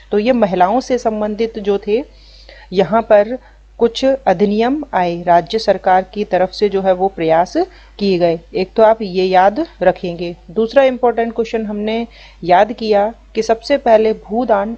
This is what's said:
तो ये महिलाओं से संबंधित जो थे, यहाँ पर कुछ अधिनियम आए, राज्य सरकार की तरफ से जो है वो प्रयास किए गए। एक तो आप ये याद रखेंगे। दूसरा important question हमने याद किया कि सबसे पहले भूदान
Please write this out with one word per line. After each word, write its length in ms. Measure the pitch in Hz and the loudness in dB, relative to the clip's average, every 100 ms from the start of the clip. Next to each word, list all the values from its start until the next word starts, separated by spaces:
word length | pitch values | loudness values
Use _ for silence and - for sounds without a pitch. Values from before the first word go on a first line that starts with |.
| - | -6
तो 60 | 208 | -2
ये 140 | 220 | 0
महिलाओं 460 | 247 202 180 180 240 | 0 0 2 2 0
से 180 | - 247 | -2 -2
संबंधित 600 | 233 214 214 208 226 226 | -2 -4 -4 -4 -6 -6
जो 180 | 202 202 | -4 -2
थे, 240 | 208 220 302 - - - - - - | -2 -4 -4 -14 -20 -20 -20 -20 -8
यहाँ 300 | 180 165 226 | -2 0 0
पर 320 | 220 208 208 254 - - _ - | 4 4 4 -4 -12 -20 _ -2
कुछ 260 | 233 226 | -2 0
अधिनियम 760 | 262 269 - 175 202 208 233 302 285 | 0 0 0 0 0 0 0 -2 -4
आए, 280 | 190 180 170 | -4 -2 -2
राज्य 360 | 175 175 160 220 | 2 2 2 -4
सरकार 440 | 220 190 190 185 | -2 -2 2 0
की 200 | 190 202 208 | 0 -6 -4
तरफ 240 | 180 185 | -2 -2
से 160 | - 208 | -2 -2
जो 120 | 190 | 0
है 100 | 190 | 0
वो 140 | 180 196 | 0 -2
प्रयास 460 | 180 160 160 185 311 359 - - - | -2 0 0 0 -2 -4 -8 -20 -6
किए 200 | 202 180 | -2 0
गए। 220 | 170 165 - | 0 -2 -6
एक 180 | - 185 | -6 -4
तो 100 | - | 2
आप 160 | 220 220 | 4 4
ये 220 | 202 185 185 | -2 -2 2
याद 380 | 185 190 220 330 - | 4 4 2 -6 -2
रखेंगे। 520 | 180 175 180 170 175 175 - | 0 0 -4 -8 -10 -10 -10
दूसरा 300 | 170 226 277 | -4 0 2
important 500 | 269 247 247 226 233 | 2 2 -2 0 -4
question 320 | 226 226 226 208 | -4 -6 -6 -6
हमने 400 | 208 214 226 233 - - - | -6 -6 -6 -8 -14 -20 -8
याद 280 | 170 180 214 | 2 2 2
किया 320 | 240 220 202 208 233 - | -2 -2 0 0 -6 -12
कि 80 | 220 | -6
सबसे 340 | 220 226 - 277 | -2 -2 -2 -2
पहले 340 | 254 220 220 220 | 4 4 4 -2
भूदान 560 | - 214 247 202 208 | -6 -4 0 0 -2